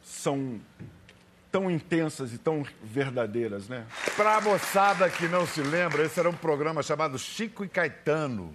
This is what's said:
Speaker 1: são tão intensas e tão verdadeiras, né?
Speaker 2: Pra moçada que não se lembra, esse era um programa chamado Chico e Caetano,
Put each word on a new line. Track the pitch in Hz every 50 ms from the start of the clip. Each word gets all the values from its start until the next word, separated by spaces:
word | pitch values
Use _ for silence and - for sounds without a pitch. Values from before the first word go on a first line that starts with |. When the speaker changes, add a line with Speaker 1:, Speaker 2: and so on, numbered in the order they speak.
| -
Speaker 1:
são | - - - - 165 139 139 135 127 117 98 - - - - - 110 - - - - - _ _ _ _ _ _ _
tão | - 190 196 185
intensas | 175 151 - - 170 165 160 156 - - 135 117 117
e | 113
tão | - - 160 151 143 - - - 110
verdadeiras, | 110 107 139 139 135 123 123 117 107 104 117 117 110 101 101 98 107
né? | 127 123 113 113 - - - - -
Speaker 2:
Pra | - 208 214 214 214
moçada | 208 208 202 165 - - - 196 196 202 196 175 185 170
que | - - 170
não | 165 175 180 175
se | 139 - 160
lembra, | 139 139 156 175 180 170 147 147 156
esse | 151 - 180
era | 165 175
um | 170
programa | 147 - 160 151 139 151 156 165 151 135
chamado | - 151 147 160 151 131 123
Chico | - - - - 220 226 - - 208
e | 185
Caetano, | - 185 170 143 - - - 151 147 160 151 135 123 101 90 80 76